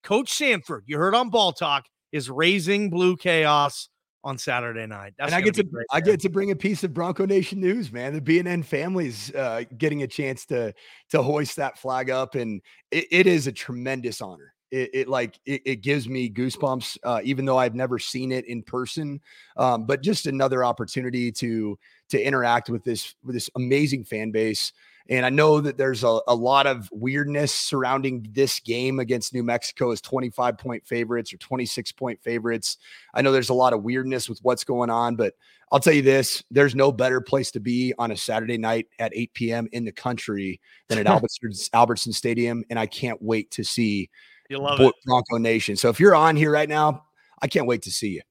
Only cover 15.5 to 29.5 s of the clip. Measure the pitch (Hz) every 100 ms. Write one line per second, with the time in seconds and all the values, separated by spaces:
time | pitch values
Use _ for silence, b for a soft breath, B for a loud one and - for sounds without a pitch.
15.5 | 139 135 120 120 147 117 131 120 104 127
16.5 | - 143 127 - - 123 117 120 135 135
17.5 | 131 123 117 131 123 - 131 131 127 123
18.5 | 120 - 127 123 - 151 143 b b b
19.5 | - 127 120 113 139 156 208 156 135 135
20.5 | 127 123 117 113 131 127 123 120 113 120
21.5 | 113 107 101 b b b 135 127 135 120
22.5 | 120 117 117 - 110 - - 127 120 -
23.5 | 131 127 139 147 135 107 110 110 107 110
24.5 | 107 - b b b - 127 127 139 156
25.5 | 151 147 131 135 123 120 113 120 120 120
26.5 | 139 139 123 95 107 123 143 143 147 143
27.5 | - - 143 127 135 135 127 110 110 135
28.5 | - - 117 131 135 120 123 - 127 117